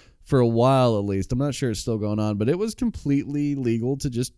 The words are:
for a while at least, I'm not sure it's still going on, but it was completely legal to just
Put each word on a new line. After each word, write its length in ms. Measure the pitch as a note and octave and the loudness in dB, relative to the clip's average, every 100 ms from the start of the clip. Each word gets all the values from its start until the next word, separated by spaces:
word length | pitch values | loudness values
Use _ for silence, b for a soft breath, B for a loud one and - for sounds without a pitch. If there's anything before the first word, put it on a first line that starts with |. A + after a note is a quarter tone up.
| b b | b b
for 160 | - C3+ | 0 2
a 80 | A#2 | 4
while 500 | A2+ B2+ C3 B2 G#2 | 4 4 4 4 2
at 60 | G2+ | 0
least, 260 | G2 F#2+ | -2 0
I'm 80 | B2+ | -2
not 160 | C#3+ B2+ | -2 -2
sure 160 | C3 | -2
it's 80 | G#2 | -2
still 180 | - A2 | -4 -4
going 220 | G#2 G#2+ | -2 -2
on, 180 | G#2+ G#2 | 0 0
but 100 | A2 | 0
it 100 | F3+ | 0
was 160 | A3 - | -2 -2
completely 800 | A#3+ - D3 C#3 C3+ D3 D3 C#3 | -4 -2 -2 -2 -2 -4 -2 -2
legal 420 | A#2+ A2+ A#2+ C#3 | 0 0 -2 -4
to 120 | C#3+ | -4
just 240 | A#2+ C3 | -4 -6